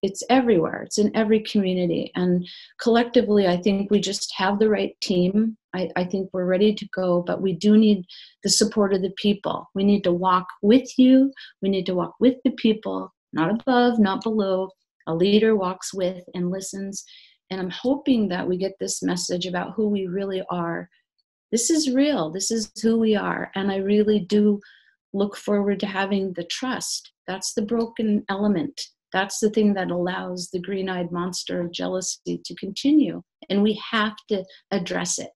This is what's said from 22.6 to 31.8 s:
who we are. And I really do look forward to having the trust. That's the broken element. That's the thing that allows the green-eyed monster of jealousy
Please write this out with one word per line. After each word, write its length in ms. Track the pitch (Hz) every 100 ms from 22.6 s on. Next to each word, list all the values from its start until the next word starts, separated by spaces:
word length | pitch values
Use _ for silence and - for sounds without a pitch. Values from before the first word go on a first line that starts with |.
| 214 -
who 200 | 226 226
we 160 | 220 208
are. 340 | 185 175 - 196
And 160 | 196
I 60 | 196
really 420 | 196 208 214 208
do 400 | 175 208 208 202 - _ _ _ _
look 220 | 196 202 202
forward 440 | - 208 202 196
to 80 | 202
having 440 | 190 196 202 190
the 100 | 180
trust. 680 | 170 - 254 214 - - - _ -
That's 280 | 190 - -
the 80 |
broken 600 | 214 233 226 - 220 208 -
element. 500 | 196 208 185 139 - - _ _
That's 280 | 185 196 -
the 100 | 214
thing 240 | 214 208
that 160 | 196 180
allows 600 | 175 175 185 185 180 175
the 100 | 185
green-eyed 520 | 180 196 190 180 175
monster 480 | 175 180 180 - 180
of 120 | 175
jealousy 680 | 175